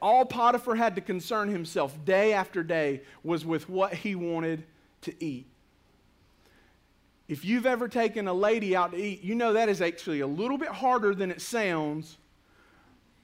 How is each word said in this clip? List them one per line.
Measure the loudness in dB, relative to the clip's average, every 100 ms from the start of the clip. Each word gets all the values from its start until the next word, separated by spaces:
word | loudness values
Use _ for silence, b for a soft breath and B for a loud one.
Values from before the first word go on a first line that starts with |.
all | 4 6 4
Potiphar | 4 4 4 0 2
had | 2 0
to |
concern | -4 -6 -2 -2 0
himself | -4 -2 -2 -2 -2
day | 2 4 4
after | 2 0 -4
day | -2 0 0 -2 B B
was | -4 -4 0
with | -4 -2
what | 0 0
he | -2 -6 -4
wanted | -4 -2 -2 -4 -8 b b _
to | -14 -6
eat. | -6 -6 -12 _ _ _ _ _ _ _ _ _ b b b b b _ _ _ -10
If | -8 0
you've | 2 2
ever | 0 0
taken | 0 0 0 -2
a |
lady | 2 2 2 2 2
out | 2
to | -2
eat, | -6 -6
you | -4
know | 0 2
that | 2 2
is | 2
actually | 0 -2 -4 -2
a | -2
little | -2 -2 -2
bit | -4
harder | -2 2 4 2 0
than | -2
it | -4
sounds, | -6 -2 0 0 -2 -4 -10 -20 _ _ b b b b b b _ _